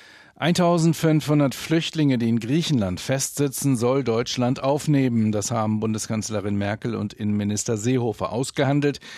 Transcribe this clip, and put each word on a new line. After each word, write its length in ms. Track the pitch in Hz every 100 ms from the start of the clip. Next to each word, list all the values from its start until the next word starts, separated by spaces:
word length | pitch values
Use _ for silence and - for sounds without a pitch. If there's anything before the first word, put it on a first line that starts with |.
| - - -
Eintausendfünfhundert 1200 | - 147 175 170 175 165 156 160 156 143 151 139
Flüchtlinge, 640 | - - 165 156 160 147 123
die 100 | 117
in 120 | 117
Griechenland 600 | 110 156 - 135 95 90
festsitzen, 760 | - 135 - - 143 - 139 127
soll 260 | 120 135
Deutschland 580 | 120 113 127 - 123 139
aufnehmen. 720 | 135 143 - 143 131 117 107
Das 220 | 104 -
haben 260 | 117 110 107
Bundeskanzlerin 760 | 110 107 - 110 - 107 101 101
Merkel 400 | 101 107 120 104
und 180 | 104
Innenminister 600 | - 104 104 101 104 - 110
Seehofer 560 | 113 131 120 104 92
ausgehandelt. 640 | 117 135 - 135 143 143 131 -